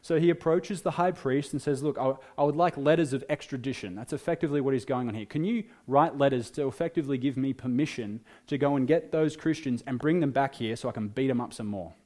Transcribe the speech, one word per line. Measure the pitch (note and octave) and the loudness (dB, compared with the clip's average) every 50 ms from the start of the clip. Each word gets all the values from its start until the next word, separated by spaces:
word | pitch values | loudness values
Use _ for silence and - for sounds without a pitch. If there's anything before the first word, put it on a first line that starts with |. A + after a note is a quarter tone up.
So | _ - E3+ D#3 | _ 0 2 4
he | E3 E3+ | 4 4
approaches | E3+ E3+ - E3 D#3+ F3+ E3+ - G#3 E3+ - | 4 4 2 2 2 2 2 -2 -8 -4 -4
the | F3+ | -4
high | D3+ - F3 F#3 | 0 2 0 0
priest | F3+ - - C3+ B2+ C#3+ C#3+ - | 0 0 -2 0 0 0 0 -2
and | - C#3+ | -6 -4
says, | - D3 C#3+ B2+ C#3 | -2 -2 -2 0 0
"Look, | D3+ C3+ - | -2 -2 0
I, | B2+ C3 C3+ - - - - - | 0 0 0 -2 -6 -16 -2 0
I | C#3+ | 0
would | D3 D3 | 2 4
like | D3+ F3 F3 D#3+ C#3+ | 2 2 2 2 0
letters | C#3 D3 D#3+ E3 E3 B2+ | 2 4 4 4 4 0
of | C3 C3 - - | 0 -4 -2 -2
extradition." | D3+ - - - - C3 A#2+ C#3 B2 - - G2 F2+ | -4 -4 -4 -8 -8 -6 -4 -4 -6 -4 -8 -10 -10
That's | G2 A#2 - - | -10 -8 -8 -8
effectively | C#3 - - E3+ D#3+ - D3+ C#3+ D3 | -6 -2 -2 -2 0 0 0 0 2
what | C3 C3+ C3+ | 2 2 0
he's | B2+ - | 0 0
going | - C3+ B2 B2 A#2+ | 0 -2 -2 -2 -2
on | G#2 | -4
here. | A2 G#2+ | -6 -8
"Can | - - D3+ D#3+ | -6 -4 -4 -2
you | G3 A#3 A#3 G#3 - - - _ | 0 -2 -2 -4 -8 -14 -20 _
write | - B2+ C#3 D#3 E3 B2+ C#3+ | 2 6 6 6 6 4 4
letters | C#3 C#3 C3+ B2 A#2 - | 4 4 4 2 -2 -4
to | - - C#3+ | -4 -2 -2
effectively | C3+ B2 - E3+ E3 E3 F3 D3+ C3+ C#3 B2+ | -2 -2 -2 -4 -2 0 -2 0 0 -2 0
give | B2 C#3+ C3 | 0 0 0
me | C3 C3 C3+ | 0 -2 -2
permission | C3 - - C3 B2 B2 D3+ D3+ - - A#2 G#2 G#2 A#2 - - - - _ - | -2 -4 -2 -2 0 0 0 0 -2 -8 -8 -6 -8 -10 -12 -16 -20 -20 _ -6
to | D3 C3+ | -2 0
go | C#3+ C#3+ C#3+ C#3 | 2 2 2 2
and | C3 B2 | 4 4
get | D#3 E3 D#3+ - | 2 2 2 0
those | - D#3+ D#3 D3+ D3+ | 0 2 2 2 0
Christians | - - E3 D#3 D#3 - C3+ B2 A#2 - | -2 -2 -2 -2 0 0 -2 -2 -2 -2
and | - C3 A#2+ | -4 -6 -2
bring | B2+ D3+ E3 F3+ | 0 2 2 2
them | D#3+ C#3 | 2 2
back | B2 C3+ C#3 C3+ - | 2 2 0 0 -2
here | - A#2+ A2 A2+ A2 | -4 -4 -4 -4 -4
so | - B2+ | -4 -6
I | A2+ | -4
can | A#2 G#2+ G#2 | -4 -6 -4
beat | G#2 B2+ C3+ C3+ | -2 0 0 2
them | B2+ A#2+ | 2 0
up | A#2+ A#2 - | -2 -4 -8
some | - A2+ G#2 | -10 -8 -6
more? | G#2 G2 F2 E2+ E2+ _ _ | -6 -8 -8 -10 -14 _ _